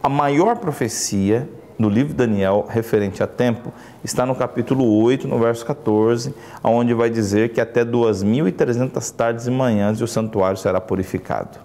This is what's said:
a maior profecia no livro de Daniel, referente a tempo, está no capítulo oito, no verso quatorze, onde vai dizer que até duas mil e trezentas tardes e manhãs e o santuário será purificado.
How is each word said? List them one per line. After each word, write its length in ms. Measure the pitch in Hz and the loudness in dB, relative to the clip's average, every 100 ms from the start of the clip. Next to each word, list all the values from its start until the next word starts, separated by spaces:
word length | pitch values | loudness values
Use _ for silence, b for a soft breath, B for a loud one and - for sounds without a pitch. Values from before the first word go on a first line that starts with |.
a 60 | 139 | 0
maior 500 | 143 143 143 202 233 | 0 2 4 2 2
profecia 880 | 190 139 120 - - 98 98 113 143 - - - | -4 -2 -4 -2 -2 0 2 2 0 -12 -20 -2
no 120 | 110 | 2
livro 220 | 104 147 | 2 0
de 40 | |
Daniel, 500 | 113 120 101 95 101 - | 0 0 2 2 2 0
referente 560 | 117 110 110 101 92 | -4 0 0 0 -2
a 20 | 101 | -6
tempo, 460 | - 123 110 - B B B | 0 -2 -2 -8 B B B
está 200 | - - | -6 -2
no 120 | 127 120 | -2 0
capítulo 480 | 123 - 117 131 123 107 | -2 -4 -2 2 4 4
oito, 240 | 117 135 135 | 4 2 0
no 100 | 120 | 0
verso 300 | 117 117 - | 0 0 -6
quatorze, 680 | 147 - 107 110 120 131 - B B | -4 0 2 2 0 -4 -12 B B
onde 320 | 117 117 120 | 0 2 2
vai 160 | 117 117 | 2 2
dizer 380 | 113 101 104 117 | 0 0 2 2
que 120 | 117 | 0
até 240 | 117 120 | 0 0
duas 380 | 117 120 117 98 | 0 2 2 2
mil 240 | 101 120 180 | 0 2 0
e 60 | |
trezentas 580 | 165 147 117 131 139 120 | 0 0 0 -2 -4 -8
tardes 380 | - 117 117 123 | -2 -2 -2 -4
e 20 | |
manhãs 480 | 127 127 107 101 107 | 0 2 2 0 0
e 60 | |
o 20 | 117 | -2
santuário 500 | - 110 104 95 95 | -2 -2 0 0 0
será 240 | 98 92 | 0 -2
purificado. 760 | - 92 92 95 - 53 - - | -2 -4 -2 -6 -4 -6 -6 -14